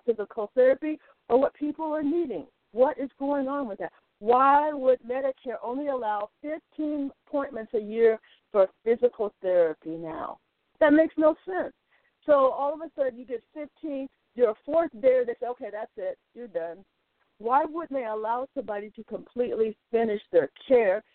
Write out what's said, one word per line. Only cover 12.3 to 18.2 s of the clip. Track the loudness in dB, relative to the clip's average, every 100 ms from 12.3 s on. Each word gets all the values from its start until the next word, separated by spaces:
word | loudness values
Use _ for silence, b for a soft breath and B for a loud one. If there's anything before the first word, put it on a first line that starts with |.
| 4 4
all | 2 -4
of | -4
a | -10
sudden | -4 -4 -4
you |
get | -10 -12 -12
fifteen, | -14 -14 _ -10 -8 -10 _ _
you're | 0 0
a | 0 -2
fourth | 0 0
there, | 2 4 4
they | 0 -4
say, | -8
"Okay, | -8 -10
that's | -12 -12 -10
it, | -10 -10 _
you're | -18 -10
done." | -8 -8 -12 _ _ _ _ _ _
Why | 0 0
wouldn't | 0 -6 -8 -6
they |
allow | -6 -6